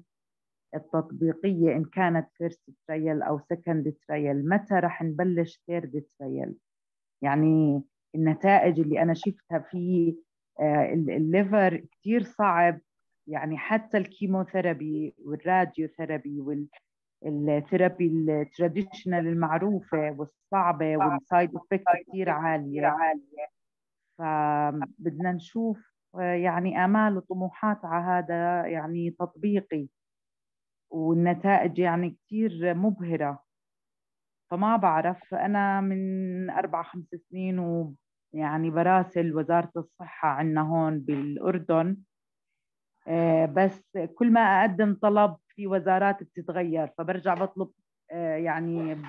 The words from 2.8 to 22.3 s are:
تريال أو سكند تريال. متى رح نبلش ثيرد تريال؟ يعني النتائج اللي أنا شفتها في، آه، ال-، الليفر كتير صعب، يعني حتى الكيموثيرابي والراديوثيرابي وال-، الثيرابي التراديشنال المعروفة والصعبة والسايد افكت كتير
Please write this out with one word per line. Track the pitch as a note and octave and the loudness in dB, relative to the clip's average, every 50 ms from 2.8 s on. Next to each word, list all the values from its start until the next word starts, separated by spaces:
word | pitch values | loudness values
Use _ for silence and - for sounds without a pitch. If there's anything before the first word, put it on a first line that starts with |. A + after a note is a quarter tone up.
| _ - | _ -8
تريال | D#3 D#3+ D#3 D#3+ D#3 D3+ - | -6 -2 -2 0 0 0 0
أو | - D3+ C#3+ - - | -2 -4 -4 -4 -6
سكند | F3 E3+ E3+ E3+ E3 D#3 C#3 D3+ D3 _ _ - | -8 -6 -4 -2 -2 -2 -2 -4 -6 _ _ -8
تريال. | D3+ D3 D3 C#3+ C#3 C#3 C#3 D#3+ | -4 -4 -2 -2 -2 -2 0 0
متى | F#3+ G#3 G#3 - G3+ | 0 0 0 0 0
رح | F3+ F3 E3+ F3 - E3+ | 0 0 0 -2 -4 -6
نبلش | E3 D3+ D3 F3+ F#3 F3 E3+ E3 E3 - _ _ | -6 -2 -2 0 0 0 0 -2 -4 -6 _ _
ثيرد | - E3+ E3+ - C3 B2+ D3+ C#3+ _ _ - | -8 -6 -6 -6 -6 -8 -10 -10 _ _ -14
تريال؟ | C#3+ C3 C3+ C3+ C3 - - - _ _ _ _ _ _ _ _ _ _ _ - C3+ | -10 -8 -6 -6 -8 -8 -10 -14 _ _ _ _ _ _ _ _ _ _ _ -4 -2
يعني | C#3+ C#3+ D3+ D#3 D#3+ D#3+ D#3 D#3 D3 C#3+ C#3+ C#3 _ _ _ _ _ - | 0 2 4 4 6 6 6 4 4 2 0 -2 _ _ _ _ _ -4
النتائج | D#3 D#3+ D#3 D#3 D#3 - G3 G3+ G3 - F3+ D#3+ D#3+ | 0 2 2 2 2 4 6 6 6 6 4 4 2
اللي | D#3+ D3+ D#3 - E3 | 2 0 2 2 2
أنا | E3+ E3+ | 2 0
شفتها | E3 - G3+ F#3+ _ _ - E3+ D#3+ - - | 0 -2 -6 -6 _ _ -6 -6 -6 -6 -4
في، | - F3+ F3 F3+ F#3 F3 E3+ E3 E3 - - _ _ _ _ _ _ - | -8 -6 -2 0 2 2 2 2 0 -4 -10 _ _ _ _ _ _ -2
آه، | D3+ D3+ D3 D3 C3+ - - | 0 2 4 2 2 2 0
ال-، | E3+ D#3 C3+ | 0 0 0
الليفر | - C#3+ D#3 D#3+ E3+ F#3+ G3+ F#3+ G#3 G#3 F#3+ F#3 E3+ | 0 0 0 2 4 2 2 4 4 4 4 4 2
كتير | - - - _ _ - G3 A3+ A#3+ - | 0 -8 -12 _ _ -4 0 0 0 0
صعب، | - - - G#3 G3 E3+ E3+ F3 F3 E3 - _ _ _ _ _ _ _ _ _ | -2 -4 0 2 2 4 6 4 4 4 0 _ _ _ _ _ _ _ _ _
يعني | - D3+ C#3 A#2 D3+ D#3 D#3 | -8 -8 -6 -4 -4 -6 -6
حتى | - - G#3+ A3 A3 - - G#3 | -4 -2 -2 -2 -2 0 -2 -2
الكيموثيرابي | F#3 - - - G#3 F#3 F#3+ F#3+ F#3 F#3+ - F#3+ F3+ F3 E3 C#3 D3+ D#3 D3+ D3+ D#3 C#3+ - _ | -2 -2 -8 -6 -2 0 0 0 -2 -2 -2 -2 0 0 -2 -2 -4 -6 -4 -4 -6 -6 -10 _
والراديوثيرابي | - C#3+ D3+ D3+ - F3 F#3 F#3 F3+ F3 - - D#3+ D#3 _ - D#3+ D3+ D#3 D3+ - C#3+ D3 D3 | -12 -10 -10 -6 -2 0 2 2 2 0 -2 -6 -6 -6 _ -8 -6 -4 -4 -6 -6 -8 -8 -8
وال-، | C3+ C#3 D3 D3 D3 D3 _ - _ _ _ _ _ _ _ _ - | -6 -6 -6 -6 -6 -10 _ -20 _ _ _ _ _ _ _ _ -8
الثيرابي | D#3 D3 D3 D3 D3+ D3 D3 D3 - F#3+ F3 F3+ F3+ F3+ F#3 F3 | -6 -4 -2 0 0 0 0 -2 0 2 2 2 2 2 2 0
التراديشنال | E3 D#3+ E3 D#3 D#3 D3+ D3 D3 - _ - F3 E3+ D3 G3 G3 G3 - - - F#3 F3+ E3+ E3 | 0 2 2 0 0 0 0 -2 -4 _ -2 -2 -2 0 -2 -6 -6 -8 -10 -6 -2 -2 0 0
المعروفة | E3 E3+ E3+ E3+ D#3 D#3+ E3 F#3 G#3 G#3 F#3+ - - E3+ D#3 D3+ D3+ C#3+ C3+ | 0 0 0 0 0 0 0 0 0 -2 -2 -4 -4 -2 -2 -2 -2 -4 -6
والصعبة | D3+ D3 _ _ _ - G3 G3 F#3 F3 E3+ D3 D#3+ D#3 D#3 | -10 -10 _ _ _ -2 0 0 2 2 2 0 0 0 2
والسايد | D3+ D3+ D#3 C#3+ C3+ - - F3+ F3 F3+ E3+ - | 2 2 2 0 -2 -2 2 2 2 2 2 -2
افكت | E3+ - - G3 F#3+ G3 F3+ F3 F3 - - | -8 -6 -2 -2 0 2 2 2 2 0 -8
كتير | - F#3+ F#3+ F3+ | -6 -4 -2 -2